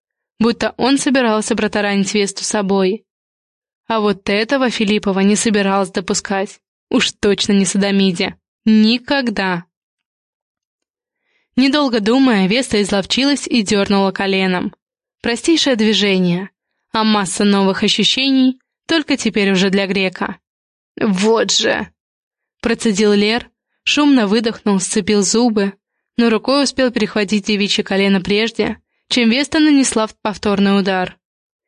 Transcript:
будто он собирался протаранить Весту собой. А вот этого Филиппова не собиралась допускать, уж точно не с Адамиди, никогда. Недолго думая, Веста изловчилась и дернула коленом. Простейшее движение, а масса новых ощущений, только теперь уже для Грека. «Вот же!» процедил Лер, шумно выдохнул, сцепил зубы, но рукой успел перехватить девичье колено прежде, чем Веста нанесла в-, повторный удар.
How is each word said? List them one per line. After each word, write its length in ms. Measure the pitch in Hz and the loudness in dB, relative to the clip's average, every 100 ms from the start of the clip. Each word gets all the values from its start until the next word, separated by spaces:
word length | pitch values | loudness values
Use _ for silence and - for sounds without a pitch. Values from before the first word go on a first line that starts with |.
| _ _ _ - | _ _ _ -2
будто 360 | 233 233 220 - | -2 0 -4 -2
он 220 | 240 277 | -2 0
собирался 580 | 294 269 240 214 208 214 | 0 0 2 0 -2 -2
протаранить 580 | 214 214 202 196 196 | -2 -2 -2 -2 -2
Весту 300 | 214 196 - | -2 -2 -4
собой. 600 | - 214 190 196 185 220 _ _ _ _ _ _ _ _ - | -6 -4 0 0 0 -2 _ _ _ _ _ _ _ _ -6
А 120 | 226 | -2
вот 280 | 208 190 - | -2 -2 -2
этого 420 | 202 220 277 254 | -2 0 0 -2
Филиппова 500 | - 202 214 208 190 | 0 0 0 0 0
не 160 | 196 208 | 2 2
собиралась 540 | 233 208 196 196 190 | 0 0 0 0 -2
допускать, 680 | 202 175 202 - 196 190 - _ _ - | -4 -6 -6 -4 -4 -6 -10 _ _ -4
уж 220 | - - | -2 -2
точно 400 | - 208 196 - | -2 -2 0 0
не 120 | 196 | 0
с 120 | 190 196 | 0 0
Адамиди, 600 | 202 196 190 175 190 - _ _ | 0 2 0 0 -6 -8 _ _
никогда. 1000 | - 214 214 240 - 277 240 208 190 175 - _ _ _ _ _ _ _ _ _ _ _ _ _ _ _ _ _ _ - | 2 4 4 2 0 -2 -2 -2 -2 -4 -8 _ _ _ _ _ _ _ _ _ _ _ _ _ _ _ _ _ _ 0
Недолго 440 | 269 294 277 233 | 2 2 0 0
думая, 460 | 202 254 262 208 185 | 2 2 4 4 2
Веста 340 | 233 262 208 | 0 0 0
изловчилась 640 | 190 202 180 - 277 277 - | 0 -2 -2 0 0 0 -2
и 140 | 240 | -2
дернула 480 | 190 208 196 202 196 | 0 0 2 2 0
коленом. 600 | 185 196 190 190 180 190 - _ _ _ _ | -2 -2 0 0 -2 -4 -10 _ _ _ _
Простейшее 540 | 233 233 - 320 285 240 | -6 -4 0 2 2 2
движение, 720 | 220 208 202 190 180 175 190 _ _ _ _ | 2 2 0 2 0 -2 -6 _ _ _ _
а 100 | 226 | -2
масса 420 | 220 208 185 - | 0 0 -2 0
новых 380 | 208 202 196 185 | 2 2 2 0
ощущений, 760 | 208 208 202 - 269 262 262 254 _ _ - | 0 0 0 0 0 2 2 -2 _ _ -4
только 300 | 330 - - | -2 -2 -2
теперь 340 | 226 214 196 | -2 0 0
уже 180 | 190 196 | 2 2
для 160 | 196 190 | 0 -2
Грека. 520 | 196 185 185 - 180 _ _ _ _ _ - | -2 -4 -4 -8 -10 _ _ _ _ _ -4
«Вот 500 | 220 185 214 226 202 | -2 0 0 0 0
же!» 380 | - 220 - - _ _ _ _ _ _ _ | 0 0 -2 -6 _ _ _ _ _ _ _
процедил 520 | - 226 233 190 214 | -4 -2 0 2 2
Лер, 380 | 202 208 233 - _ _ _ | 2 2 -2 -6 _ _ _
шумно 420 | - - 294 262 202 | -4 2 4 4 4
выдохнул, 540 | 220 226 220 208 196 | 0 0 -2 -2 0
сцепил 420 | - 220 190 208 | 0 -2 0 0
зубы, 520 | 190 220 240 214 196 - _ _ _ - | 2 2 2 0 -2 -4 _ _ _ 0
но 140 | 233 | 2
рукой 340 | 220 214 285 | 0 0 0
успел 260 | 269 - 254 | 0 0 -2
перехватить 560 | 220 214 220 208 214 202 | 0 -2 -2 -2 -2 -2
девичье 380 | 208 202 - | -2 0 -2
колено 360 | 202 190 196 196 | -2 0 0 0
прежде, 600 | 185 202 226 226 214 214 _ _ - | 0 -2 -2 -2 -4 -6 _ _ -6
чем 220 | - 233 | 0 2
Веста 300 | 247 294 320 | 2 0 2
нанесла 460 | 311 285 254 226 220 | 4 4 2 0 -4
в-, 100 | - | -6
повторный 580 | 214 190 208 196 202 196 | -8 -4 -2 0 2 2
удар. 400 | 190 185 180 - _ _ _ _ | 0 -2 -4 -10 _ _ _ _